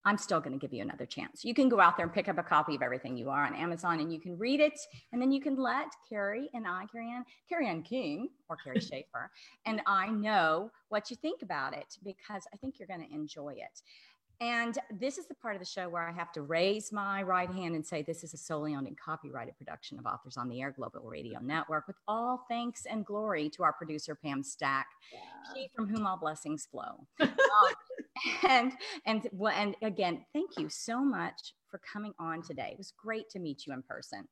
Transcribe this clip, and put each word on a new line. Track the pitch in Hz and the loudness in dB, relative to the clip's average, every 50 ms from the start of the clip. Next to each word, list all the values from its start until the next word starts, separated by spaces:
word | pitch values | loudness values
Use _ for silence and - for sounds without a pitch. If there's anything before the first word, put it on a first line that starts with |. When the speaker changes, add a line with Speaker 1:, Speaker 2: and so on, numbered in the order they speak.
| _ | _
Speaker 1:
I'm | 202 208 202 | 4 2 2
still | - - 190 160 | 2 2 0 0
gonna | 143 143 131 139 | 2 0 -6 -4
give | - 135 135 | -6 -6 -6
you | - 98 | -4 -6
another | - - - - | -6 -6 -8 -8
chance. | - - - - - - - - | -8 -6 -8 -8 -10 -10 -8 -6
You | 226 233 | -2 4
can | 262 277 262 | 6 8 8
go | 240 202 | 10 10
out | 180 170 - | 10 10 10
there | - 170 | 6 0
and | 170 170 | 2 2
pick | 208 185 - | 0 2 2
up | 180 165 | 0 0
a | 165 | 2
copy | - 160 151 156 - 151 | 6 6 6 6 6 0
of | 131 127 | 0 0
Everything | 123 123 131 - 135 131 | 0 -2 -2 -4 -4 -6
You | 123 117 135 | -4 -2 0
Are | 135 143 143 | 2 2 2
on | 131 117 | 2 0
Amazon, | - 165 170 170 170 175 175 170 160 | -2 -2 -2 -2 -2 0 0 2 2
and | 151 165 165 | 0 -2 -4
you | 156 | -6
can | - 185 175 | -6 -8 -6
read | 170 214 240 269 294 | -2 0 2 6 6
it, | 302 302 294 - - - - - - _ - | 6 4 4 0 -14 -14 -16 -20 -18 _ -2
and | 247 247 | 2 4
then | 262 | 4
you | 277 277 | 4 4
can | 277 302 269 | 2 0 0
let | 262 262 247 240 269 302 302 - - _ _ | 2 2 2 0 0 -2 -4 -10 -18 _ _
Carrie | 226 208 202 196 208 233 277 302 - | -4 -2 -2 -2 -2 -4 -6 -6 -8
and | 240 220 | -6 -4
I, | 190 180 - 208 214 | -4 -4 -4 -6 -8
Carrie | - 233 233 233 240 | -10 -10 -10 -8 -8
Ann, | 247 247 - - _ _ _ | -8 -10 -12 -16 _ _ _
Carrie | 349 339 294 220 | 0 0 2 2
Ann | 170 165 160 | 0 -2 -4
King | - 226 262 - 156 143 165 233 - - _ _ _ | -2 -2 -2 0 0 -2 -2 -4 -6 -8 _ _ _
or | 160 | -12
Carrie | 156 - 143 127 - | -10 -8 -2 -2 -2
Speaker 2:
<laughs> | |
Speaker 1:
Schaefer, | - - 143 135 143 _ - 117 127 - _ - - - - _ _ | -2 -2 -8 -10 -10 _ -8 -8 -8 -8 _ -18 -20 -20 -20 _ _
and | 220 220 214 - | -4 -4 0 2
I | - 202 190 185 202 | 4 4 4 4 2
know | 220 208 208 214 214 196 170 160 156 165 202 226 _ - _ _ | 0 0 2 4 6 6 6 6 4 4 0 -4 _ -18 _ _
what | 214 202 - - | -2 -2 -2 -2
you | 254 | -12
think | - - 311 370 - - | -4 -4 -4 -4 -4 -6
about | 185 175 143 135 135 - | -6 -4 -2 -2 -4 -4
it, | 147 - _ - - - | -6 -10 _ -16 -14 -12
because | 196 190 _ - - 208 190 - - - | -12 -12 _ -12 -12 -10 -10 -10 -12 -16
I | |
think | 202 - 269 269 _ | -10 -8 -8 -8 _
you're | 196 180 | -10 -10
gonna | 190 170 160 147 151 | -8 -10 -10 -10 -8
enjoy | 151 151 151 - 160 143 147 139 | -8 -8 -8 -8 -10 -10 -10 -10
it. | - - - _ - _ _ - - - - _ _ _ _ _ _ 233 | -10 -12 -14 _ -18 _ _ -20 -20 -20 -20 _ _ _ _ _ _ -2
And | 240 240 233 233 233 220 269 - - 220 190 | 0 0 0 0 0 -2 -4 -6 -6 -8 -2
this | 233 269 277 - | -2 -2 -2 -4
is | 339 - | -12 -12
the | 277 | -14
part | _ - 233 208 | _ -6 -6 -6
of | 196 | -6
the | 180 | -6
show | 185 - 196 185 180 | -8 -6 -6 -6 -4
where | 170 170 165 170 | -2 -2 -2 -2
I | 170 | -4
have | 175 170 165 - | -6 -6 -6 -6
to | 160 | -8
raise | 147 143 165 165 175 196 202 214 208 - 208 | -4 0 4 4 6 6 4 2 -2 -4 -4
my | 208 202 196 196 196 196 | -4 -2 -2 0 -2 2
right | 185 185 180 180 180 | 2 4 4 4 2
hand | 185 190 180 165 170 | -2 -4 -2 -2 -2
and | 160 156 | -2 -2
say, | - - 156 | -2 -4 -4
"This | 151 - 165 170 - | -4 -4 -6 -8 -8
is | 160 - | -14 -14
a | 151 | -14
solely | - - 165 151 147 151 151 | -6 -4 -2 -2 0 -2 -2
owned | 139 135 | -2 -4
and | 131 147 - | -6 -8 -12
copyrighted | - - 156 165 - 139 127 123 113 - - _ | -8 -8 -8 -8 -8 -10 -10 -8 -10 -10 -12 _
production | - - - - - - 143 - | -12 -12 -12 -12 -12 -14 -14 -8
of | - | -4
Authors | 117 - - - 135 127 127 | -4 -4 -4 -6 -12 -8 -6
on | 123 127 | -6 -4
the | 117 123 131 | -4 -4 -6
Air | 143 | -6
Global | 135 - 123 - - - - | -6 -6 -8 -8 -8 -10 -12
Radio | 113 - 76 73 - - 123 | -10 -10 -10 -8 -8 -8 -8
Network, | 123 127 151 165 - - 156 151 - | -4 -2 -2 -2 -2 0 -2 -2 -2
with | - 190 _ _ - | -4 -14 _ _ -2
all | 214 226 233 247 254 247 254 - | -2 0 0 0 -2 -2 -4 -6
thanks | 240 233 240 240 233 - - | -4 -4 -4 -4 -6 -8 -8
and | - 220 220 202 | -4 -4 -4 -2
glory | - 202 208 214 220 196 156 151 151 | -2 -2 -2 0 0 0 0 0 -2
to | 151 - 180 | -2 2 2
our | 160 151 | 2 2
producer, | - 175 151 156 151 - - 151 | 2 -4 -6 -6 -6 -4 -6 -8
Pam | - - 151 139 135 139 | -6 -4 -2 -2 -2 -2
Stack, | - - - 156 135 135 135 131 - - _ - - - | -4 -4 0 0 2 2 2 0 -2 -8 _ -20 -20 -18
Speaker 2:
Yeah. | 784 855 - - - - - - | -18 -18 -18 -18 -18 -16 -12 -8
Speaker 1:
she | 539 523 - _ | -8 -8 -8 _
from | 240 226 196 | -4 -2 -2
whom | 214 220 208 | 0 0 2
all | 196 190 | 0 0
blessings | 175 170 156 156 - - 151 151 151 - | 0 -2 -4 -4 -4 -4 -4 -4 -4 -6
flow." | - - - - - - - - _ _ - | -10 -10 -8 -8 -8 -10 -12 -16 _ _ 2
Speaker 2:
<laughs> | 311 - - - 523 - - 427 415 | 2 2 6 6 6 8 10 10 10
Speaker 1:
Um, | 539 - - - _ 508 - - _ _ 254 - - - - - 370 | 10 8 0 -10 _ -12 -12 -12 _ _ -6 -4 -2 -2 4 6 8
and, | 262 247 240 254 262 - - - 427 320 _ | 8 8 8 4 0 -2 -8 -10 -10 -4 _
and, | - 220 220 196 226 - | 0 0 2 0 -2 -4
well, | 180 202 214 165 | 0 2 2 4
and | 185 208 202 190 - 220 | 4 2 0 0 0 -2
again, | 220 190 180 196 175 170 - - _ _ | -2 0 2 2 2 2 0 -6 _ _
thank | 294 359 381 - - | -2 -2 -2 -2 -4
you | 151 156 | -4 -4
so | - - - - 226 247 269 | -4 -8 -6 -4 -2 2 2
much | 285 240 185 170 185 - - - - - _ _ _ | 2 2 2 -2 -4 -4 -8 -14 -16 -16 _ _ _
for | - 190 | -16 -14
coming | _ - - 214 208 214 - - | _ -10 -8 -8 -8 -8 -8 -6
on | 165 165 160 165 165 | -4 -4 -4 -4 -6
today. | - 156 131 117 - - | -8 -6 -6 -6 -6 -6
It | - | -10
was | 196 - - | -14 -16 -16
great | _ - 214 220 220 - - | _ -6 -4 -4 -4 -4 -8
to | - 196 | -10 -6
meet | 175 156 139 - - | -6 -6 -6 -6 -8
you | - 139 | -8 -8
in | 127 131 | -8 -8
person. | _ - - - - - 101 95 - | _ -12 -12 -10 -12 -12 -12 -12 -16